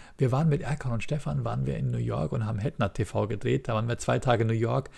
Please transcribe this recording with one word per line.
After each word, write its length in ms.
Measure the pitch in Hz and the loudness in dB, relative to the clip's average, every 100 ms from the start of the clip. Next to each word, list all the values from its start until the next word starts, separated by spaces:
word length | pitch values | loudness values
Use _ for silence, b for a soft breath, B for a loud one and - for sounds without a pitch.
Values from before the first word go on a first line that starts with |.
| B - | B 0
Wir 140 | 131 | 2
waren 160 | 131 165 | 4 4
mit 140 | 143 | 2
Erkan 300 | 135 - 127 | 0 -2 -2
und 100 | 117 | -2
Stefan, 420 | - 147 156 143 | -2 -2 -2 -2
waren 220 | 113 120 135 | -2 -2 -2
wir 100 | 127 | -2
in 140 | 131 | -2
New 80 | 120 | -2
York 340 | 117 117 151 | -2 -2 -2
und 140 | 127 110 | -2 -2
haben 120 | 110 | -2
Hetna 300 | 127 - 101 | -4 -2 -2
T 160 | - | 0
V 220 | 104 107 104 | -2 0 -2
gedreht. 420 | 101 117 135 - | -2 0 0 0
Da 60 | |
waren 140 | 110 117 | 0 0
wir 100 | 120 | -2
zwei 200 | - 123 | 0 2
Tage 260 | 131 117 | 4 4
New 80 | 113 | 4
York, 380 | 113 113 131 - | 2 2 0 -2